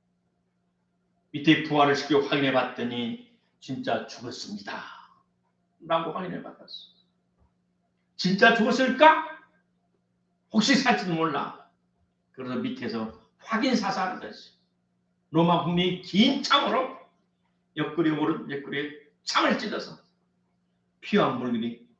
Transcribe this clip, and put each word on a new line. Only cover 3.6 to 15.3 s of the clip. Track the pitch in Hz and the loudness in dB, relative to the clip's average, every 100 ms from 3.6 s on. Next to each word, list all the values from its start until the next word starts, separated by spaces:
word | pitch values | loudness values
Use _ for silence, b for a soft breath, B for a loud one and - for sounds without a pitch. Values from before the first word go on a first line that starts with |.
| - 127 127 110 - | -12 -8 -4 -4 -6
죽었습니다." | - 117 - 104 101 - 110 - - - _ _ _ _ _ _ _ 165 | -12 -12 -12 -12 -12 -10 -12 -12 -18 -20 _ _ _ _ _ _ _ -4
라고 | 165 - | -2 -2
확인해 | 185 180 - | -6 -8 -10
받았어. | - - - - - _ _ _ _ _ _ _ _ _ _ _ _ - | -12 -18 -20 -20 -20 _ _ _ _ _ _ _ _ _ _ _ _ -4
"진짜 | 180 196 233 - | -2 4 4 6
죽었을까? | 247 254 262 - 311 311 - - - _ _ _ _ _ _ _ _ _ _ | 2 2 0 8 8 8 0 -12 -20 _ _ _ _ _ _ _ _ _ _
혹시 | 220 269 240 | 2 4 4
살지도 | 254 208 185 | 4 2 0
몰라." | 165 160 131 - - - _ _ _ _ _ _ | 0 0 -2 -6 -12 -20 _ _ _ _ _ _
그래서 | - 127 117 | -14 -8 -6
밑에서 | 113 - 113 113 110 - _ _ | -6 -6 -8 -6 -8 -12 _ _
확인 | - 220 269 208 | -6 -2 0 0
사살을 | 196 185 185 - 110 | 0 -4 -4 -6 -12
했어. | - - _ _ _ _ _ _ _ _ | -16 -20 _ _ _ _ _ _ _ _